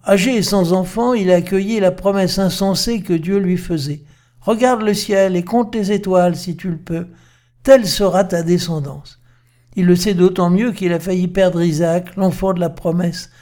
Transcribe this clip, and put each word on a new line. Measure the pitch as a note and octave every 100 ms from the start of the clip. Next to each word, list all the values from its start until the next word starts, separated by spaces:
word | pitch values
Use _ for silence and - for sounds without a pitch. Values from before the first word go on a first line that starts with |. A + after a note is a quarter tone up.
| -
Âgé | G3 G#3 A#3+
et |
sans | E3+ G3+ F3
enfant, | F#3 F3+ G#3+ A#3+
il | B3 F#3
a | F3+
accueilli | F3 F#3+ G3 A3
la | F#3
promesse | F#3 G3 G3 F3+ G3
insensée | F#3+ F3+ G3 F#3 - A#3
que | F3
Dieu | E3+ D#3+ G3
lui | F#3+ F3+
faisait. « | F3+ E3 C#3 D3 - _ _ _
Regarde | - A3 B3+ A#3+
le | G#3+ G3+
ciel | - G3 F#3+ F3+
et | F3
compte | A#3 A#3 A#3
les | F#3+
étoiles | G3+ G3 F#3 F3+ F3
si | F3+ D#3
tu | F#3
le | D#3+
peux. | - E3 F3 - _ _ _ _
Telle | - C4+ G3
sera | - G3 F3+
ta | F#3 F3
descendance. » | E3 F3 F3 D#3+ C#3 C#3+ - - _ _ _ _ _ -
Il | F3+
le | F3
sait | F3+ F3+
d'autant | F3+ F#3 F3
mieux | F3+ B3
qu'il | F#3+ F3+
a | E3+
failli | F3 F#3 F3+
perdre | F#3 F#3 F3
Isaac, | E3+ D3+ E3+ E3+ F3 -
l'enfant | F#3+ - F#3+ F3+
de |
la | E3+
promesse, | E3+ F3 E3+ F3 - - _